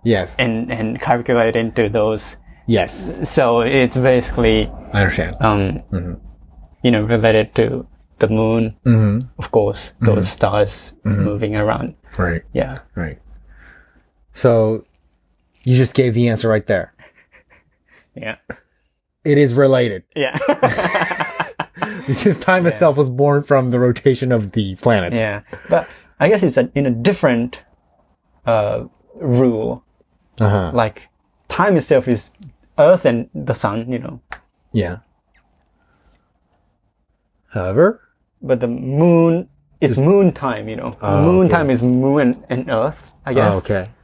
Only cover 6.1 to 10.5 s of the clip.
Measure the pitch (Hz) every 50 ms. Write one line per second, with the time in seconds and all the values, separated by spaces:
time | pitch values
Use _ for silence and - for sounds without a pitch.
6.1 | 90 - - - - _ - - - - - - - _ - 123 117 107 107 110
7.1 | 120 113 107 113 110 110 110 - _ - 113 110 123 123 - - _ _ _ _
8.1 | _ _ - 104 110 110 110 110 113 117 113 110 107 _ _ 127 117 110 110 104
9.1 | 101 120 131 - - - - - - 117 104 101 98 - - - _ _ 117 113
10.1 | 101 98 92 98 - - - 98